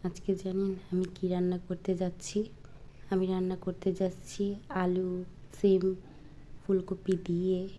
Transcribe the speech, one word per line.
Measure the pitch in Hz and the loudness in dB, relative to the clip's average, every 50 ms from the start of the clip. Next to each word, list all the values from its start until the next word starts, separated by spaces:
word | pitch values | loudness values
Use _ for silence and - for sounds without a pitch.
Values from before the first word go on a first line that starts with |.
| - | -4
আজকে | 180 175 - - - 190 | -4 -6 -4 -2 -2 -2
জানেন | 185 - 190 185 190 196 196 190 185 - - | 0 0 -2 0 0 0 0 -2 -4 -6 -2
আমি | 180 180 185 | 0 0 0
কি | 180 - - - 180 | -2 -2 -2 0 0
রান্না | 180 180 180 180 180 180 | 2 2 2 2 0 -2
করতে | - - 185 175 - - 185 | -2 -6 -6 -4 0 0 0
যাচ্ছি? | 175 185 180 175 - - - - 208 214 - - - - - - - - - - - - - | 2 0 -2 -2 -6 -10 -2 0 0 0 0 -6 -16 -16 -16 -16 -16 -16 -16 -16 -16 -4 0
আমি | 190 190 190 | 2 2 2
রান্না | 185 185 185 185 185 185 | 2 2 0 0 0 -2
করতে | 185 - 185 170 - - 196 | -2 -2 -4 -4 0 0 0
যাচ্ছি | 180 185 190 185 185 - - - - - 202 202 202 214 - - 277 | 2 4 2 0 0 -4 -12 -12 -4 -2 -2 -2 -2 -4 -8 -4 0
আলু, | 185 185 180 180 185 185 180 180 180 180 - - - - - | 2 2 4 4 2 2 0 -2 -4 -6 -8 -12 -16 -16 -16
সিম, | - - - 196 190 185 180 190 185 185 - - - - - - - - - - - - | -4 4 8 8 8 8 6 4 0 0 -8 -16 -18 -18 -18 -16 -16 -18 -16 -14 -14 -8
ফুলকপি | - - 196 185 180 - 190 180 - - 185 170 175 | 0 2 2 2 2 0 -6 -2 2 2 2 2 2
দিয়ে | - 170 175 180 185 185 180 185 196 202 | 0 0 2 4 2 2 2 0 -6 -10